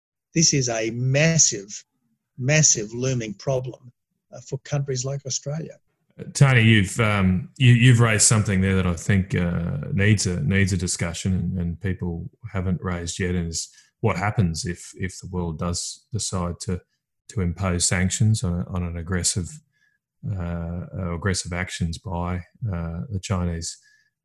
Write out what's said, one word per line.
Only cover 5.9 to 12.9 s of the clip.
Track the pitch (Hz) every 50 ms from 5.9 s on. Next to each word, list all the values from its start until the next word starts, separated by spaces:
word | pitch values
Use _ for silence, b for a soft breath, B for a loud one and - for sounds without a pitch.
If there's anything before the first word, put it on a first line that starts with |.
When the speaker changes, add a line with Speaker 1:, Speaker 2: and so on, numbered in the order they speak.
| _ _ _ _ _ -
Speaker 2:
Uh, | - - -
Tony, | - 143 135 131 117
you've, | 110 113 110 107 95 92 - -
um, | 113 107 104 101 95 92 92 90 - - _
you, | - 131 120 123
you've | 113 120 131 120 113
raised | 120 113 110 101 -
something | - 117 107 95 107 98 92
there | 95 98 95
that | 92 90
I | 90 87
think, | - - - 101 92 90 - 98
uh, | 92 87 87 87 87 85 87 92 - - - 98
needs | 98 98 107 107 95 -
a, | 95 87 87 -
needs | 101 98 98 98 92 98
a |
discussion | 87 90 85 - - 92 85 82 - - 98 92
and, | 87 85 90 92 92
and | 85 85 82 -
people | - 98 90 - 90 87 85 85 87 - _ _ - 110 -
haven't | 95 90 95 90 76 -
raised | 90